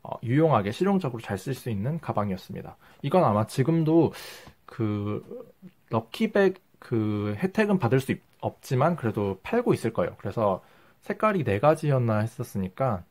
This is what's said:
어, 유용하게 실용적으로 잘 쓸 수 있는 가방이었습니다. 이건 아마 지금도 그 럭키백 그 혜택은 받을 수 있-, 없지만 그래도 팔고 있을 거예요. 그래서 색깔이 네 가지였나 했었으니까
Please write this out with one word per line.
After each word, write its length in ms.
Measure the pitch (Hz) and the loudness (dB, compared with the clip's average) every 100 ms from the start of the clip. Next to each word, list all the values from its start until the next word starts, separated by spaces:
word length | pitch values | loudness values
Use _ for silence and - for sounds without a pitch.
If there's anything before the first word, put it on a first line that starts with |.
어, 80 | - - | -12 -10
유용하게 500 | 113 135 160 117 98 | 0 2 4 4 2
실용적으로 500 | 110 185 196 143 120 | 0 2 2 0 -6
잘 140 | - 101 | -6 -6
쓸 180 | - | -4
수 160 | 127 127 | -6 -4
있는 300 | 101 117 165 | -4 -4 -4
가방이었습니다. 760 | - 110 101 92 - 90 85 - - - | -4 -2 -2 -4 -8 -12 -12 -18 -20 -8
이건 200 | 143 185 | 0 4
아마 220 | 143 104 110 | 4 4 2
지금도 680 | - 131 165 156 165 123 - - - - _ - | 0 2 2 4 4 4 0 -16 -18 -20 _ -18
그 840 | - 110 104 104 107 - 247 - - 185 _ _ | -4 -2 -2 -4 -6 -8 -16 -16 -20 -20 _ _
럭키백 680 | 113 - - 220 208 196 185 _ _ | -4 -4 -4 0 4 4 2 _ _
그 580 | - 113 107 104 104 104 | -4 0 0 0 -2 -2
혜택은 400 | 190 202 208 190 | -2 0 2 2
받을 220 | 113 131 | 4 2
수 120 | 131 | 0
있-, 100 | 101 _ _ | -6 _ _
없지만 560 | 110 - - 127 151 165 | -8 -8 -4 0 2 0
그래도 420 | 117 104 101 95 | -2 0 -2 -4
팔고 320 | - 233 240 | -2 0 0
있을 180 | 151 113 | 0 0
거예요. 240 | - 87 - | -2 -2 -4
그래서 440 | 104 107 104 92 - _ _ _ | -8 0 0 0 -6 _ _ _
색깔이 420 | - 208 214 196 | -10 -2 0 0
네 160 | 110 101 | 0 4
가지였나 580 | 147 156 151 135 117 107 | 4 4 2 2 2 0
했었으니까 840 | 113 - 117 101 92 - 135 98 - | -2 -6 -8 -6 -6 -2 -2 -2 -8